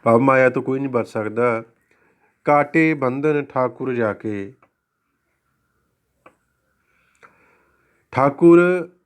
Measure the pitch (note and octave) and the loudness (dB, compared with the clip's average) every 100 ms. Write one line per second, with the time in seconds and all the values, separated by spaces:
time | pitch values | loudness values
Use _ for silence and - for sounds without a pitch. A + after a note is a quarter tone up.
0 | A#2 A#2 C3+ C3 C3 B2+ C3 C3+ C#3 B2 | 0 2 4 4 2 0 -6 -6 -4 -6
1 | A2 A2+ G#2+ G#2+ B2 A2+ A2+ _ _ _ | -6 -8 -8 -2 -2 -2 -8 _ _ _
2 | _ _ _ _ - D3 C#3+ E3 D#3+ D3+ | _ _ _ _ 0 0 0 0 0 0
3 | C3 C3 D3+ D3 C3+ C3 B2+ B2+ C3 A#2+ | -4 -4 -2 -4 -4 -4 -4 -6 -6 -4
4 | A2 G2+ A2 G#2 G2 - _ _ _ _ | -4 -4 -8 -10 -12 -18 _ _ _ _
5 | _ _ _ _ _ _ _ _ _ _ | _ _ _ _ _ _ _ _ _ _
6 | _ _ - _ _ _ _ _ _ _ | _ _ -20 _ _ _ _ _ _ _
7 | _ _ _ _ _ _ _ _ _ _ | _ _ _ _ _ _ _ _ _ _
8 | _ - C#3 C#3+ E3+ E3+ F3 F3+ F3 _ | _ -2 -2 2 6 6 4 0 -6 _